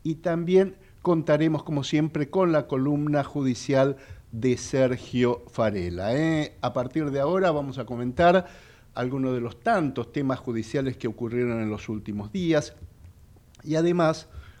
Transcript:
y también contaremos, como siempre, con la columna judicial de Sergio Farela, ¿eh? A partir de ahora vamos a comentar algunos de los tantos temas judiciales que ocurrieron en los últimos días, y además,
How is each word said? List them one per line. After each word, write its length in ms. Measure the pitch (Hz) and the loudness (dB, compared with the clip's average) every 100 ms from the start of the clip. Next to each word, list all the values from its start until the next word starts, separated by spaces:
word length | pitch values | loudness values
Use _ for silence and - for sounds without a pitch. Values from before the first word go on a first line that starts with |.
y 120 | 156 | -6
también 600 | 160 175 165 170 185 190 - - - | -4 -2 -2 4 4 4 -2 -20 -4
contaremos, 600 | 180 165 156 151 160 151 | 0 2 4 2 4 0
como 220 | - 147 | -2 -4
siempre, 460 | 131 151 156 156 143 | 0 2 2 0 -2
con 200 | 190 180 | 2 4
la 160 | 151 143 | 2 2
columna 540 | 135 135 147 147 147 | 0 0 0 2 0
judicial 760 | 135 147 131 120 - 131 139 139 - - - | 0 -2 -2 -2 0 4 4 0 -10 -20 -14
de 260 | 113 127 117 | -2 0 0
Sergio 880 | - 135 127 123 - 123 123 120 - | 0 2 2 0 -4 0 2 0 -4
Farela, 640 | - 113 101 87 87 98 135 | -2 0 0 -4 -4 -2 0
¿eh? 400 | 160 160 151 - | 0 0 -4 -6
A 100 | 120 | -4
partir 380 | 131 123 160 147 | -4 -4 -4 -2
de 100 | 139 | -2
ahora 300 | 143 190 190 | 0 2 2
vamos 260 | 151 139 131 | 0 -2 -8
a 80 | |
comentar 640 | 113 120 123 123 175 180 180 - - - - | -8 -6 -4 4 6 6 2 -8 -20 -20 -14
algunos 400 | - 123 135 131 | -6 -4 -2 -2
de 80 | 127 | -2
los 180 | 117 - | -4 -4
tantos 500 | 226 214 147 127 113 | 0 0 0 -2 -6
temas 280 | 147 135 127 | -4 -2 -2
judiciales 580 | - 113 113 143 135 123 | -2 -4 -2 -2 -2 -4
que 120 | 117 | -6
ocurrieron 520 | 104 120 120 123 113 | -4 -4 -2 0 0
en 80 | 107 | -2
los 220 | 104 - | -4 -6
últimos 420 | 107 107 104 104 | -8 -6 -8 -6
días, 420 | 196 170 151 147 - - - - - - - - - | -2 2 2 0 -8 -20 -20 -20 -20 -20 -20 -20 -16
y 120 | - | -4
además, 560 | 156 170 175 160 156 - - - - | 0 2 4 2 0 -8 -18 -20 -20